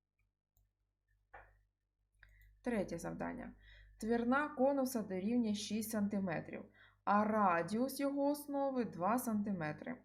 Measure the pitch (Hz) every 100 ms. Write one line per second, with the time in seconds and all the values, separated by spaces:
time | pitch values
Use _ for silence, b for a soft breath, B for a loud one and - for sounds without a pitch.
0 | _ _ _ _ _ _ _ _ _ _
1 | _ _ _ - - _ _ _ _ _
2 | _ _ b b b - 247 220 - 170
3 | 170 165 170 - - - B B B -
4 | 220 233 233 277 294 277 269 277 254 226
5 | 185 185 202 247 220 208 - 214 214 214
6 | 202 202 190 156 - - - B B B
7 | 185 208 208 214 190 170 170 220 269 -
8 | 277 285 285 294 - 277 277 254 190 160
9 | 185 247 233 208 208 185 151 151 - 247